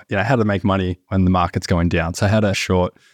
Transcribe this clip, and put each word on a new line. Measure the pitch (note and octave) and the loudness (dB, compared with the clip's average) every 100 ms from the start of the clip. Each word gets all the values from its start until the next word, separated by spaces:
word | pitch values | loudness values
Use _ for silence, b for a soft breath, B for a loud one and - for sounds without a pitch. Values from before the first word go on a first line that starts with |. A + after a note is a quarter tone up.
| - | -4
you | G2+ | -4
know, | |
how | G2+ C3 | 0 0
to | G#2+ | 0
make | G2 | 0
money | G2 F#2+ F2+ F2+ - | 0 0 -2 -6 -4
when | G2 | 0
the | F#2 | 2
market's | F2+ F2 - - | 2 0 -2 -2
going | F2+ E2+ | 0 0
down. | E2+ E2 E2 | 0 -2 -2
So | G#2 | 0
how | A2 | 2
to | G#2 F#2+ | 0 -2
short. | - F#2 F2+ b b | 0 0 0 b b